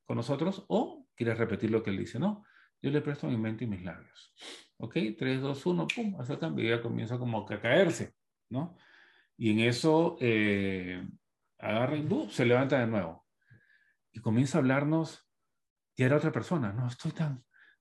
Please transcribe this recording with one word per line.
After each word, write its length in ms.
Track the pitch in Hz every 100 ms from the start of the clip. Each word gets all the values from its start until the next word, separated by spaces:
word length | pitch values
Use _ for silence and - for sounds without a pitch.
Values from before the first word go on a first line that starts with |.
con 120 | - 120
nosotros? 480 | 120 139 170 190 -
¿O 380 | 196 359 320 -
quieres 240 | - 117 110
repetir 320 | 110 98 110
lo 120 | 110
que 80 | 107
él 80 | 98
dice?". 200 | 98 -
"No, 260 | 185 208 - _ _ _
yo 80 | 139
le 100 | 147
presto 240 | 147 143 156
mi 80 | 120
mente 280 | 110 110
y 20 | 120
mis 140 | 98
labios". 500 | 90 78 - - - _ - - - -
Ok, 180 | 123 160 214 208
tres, 220 | 131 131
dos, 240 | 135 139 175
uno, 260 | 175 160
pum, 240 | - 214 175
hace 140 | 127
el 40 | 135
cambio. 260 | 165 131
Y 40 | 113
ya 120 | 117
comienza 360 | 117 117 110 123
como 260 | 120 113 101
que 80 |
a 60 | 107
caerse, 540 | 117 151 180 - 104 _ _ _ -
¿no? 260 | 123 170 - - - - _ _ -
Y 160 | 113
en 80 | 107
eso, 560 | 117 120 160 156 175 -
eh, 840 | 123 110 104 101 98 95 90 92 92 - _ _ _ _
agarra 380 | - 110 127 151
y, 60 |
¡bum!, 280 | 151 240 -
se 160 | - 120
levanta 320 | 123 135 139
de 60 | 113
nuevo. 380 | 110 85 80 _ _ _ - _ _ _ _ _
Y 80 | 110
comienza 380 | 120 110 135 170
a 20 |
hablarnos, 680 | 131 135 143 160 156 - _ _ _ _ _ _ _ -
y 80 |
era 120 | 127 151
otra 160 | 160
persona. 400 | 123 - 175 107
"No, 140 | 104 123
estoy 240 | 123 160
tan, 320 | - 156 127 _ _ - _